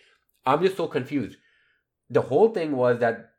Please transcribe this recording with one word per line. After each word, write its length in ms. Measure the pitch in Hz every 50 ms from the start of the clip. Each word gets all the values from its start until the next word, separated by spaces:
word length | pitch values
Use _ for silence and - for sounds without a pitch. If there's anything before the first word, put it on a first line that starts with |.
| _ _ _ _ _ _ _ _ _
I'm 160 | 127 135 156
just 140 | 180 185 185
so 100 | - 170
confused. 500 | - - 147 127 - 151 139 110 92 - - _ _ _ _ _ _ _ _ _ _ _ _ _ -
The 120 | 120 131
whole 280 | 117 - 127 156 208 226
thing 260 | 220 185 165 156 143
was 240 | 127 127 123 120 113
that 320 | 120 117 113 - - _ _